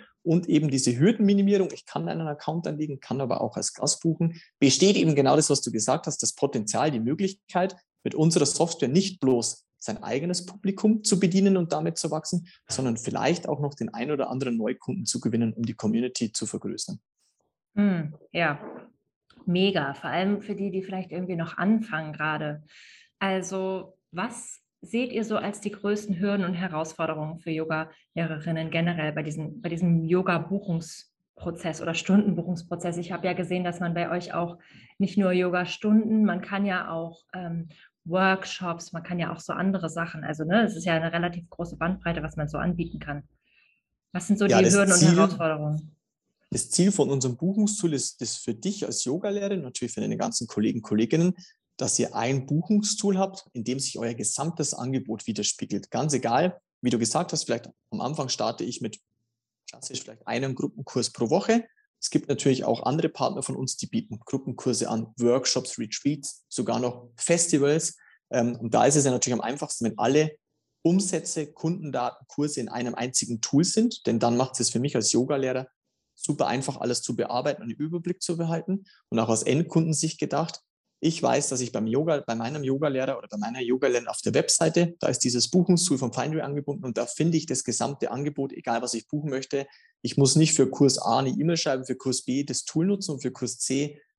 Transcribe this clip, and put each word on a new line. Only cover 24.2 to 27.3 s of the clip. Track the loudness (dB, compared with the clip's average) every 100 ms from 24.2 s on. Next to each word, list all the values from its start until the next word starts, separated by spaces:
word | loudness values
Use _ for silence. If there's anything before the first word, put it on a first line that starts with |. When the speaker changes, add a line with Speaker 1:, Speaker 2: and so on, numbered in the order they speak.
| -8 -8 -16 -20 _ _
Speaker 2:
seht | -6 -4 -2
ihr | -2
so | -2 -2
als | -2 -6
die | -8
größten | -4 -2 -2 -2 -2
Hürden | 0 0
und | 0
Herausforderungen | -2 -4 -4 -6 -4 -4 -4 -6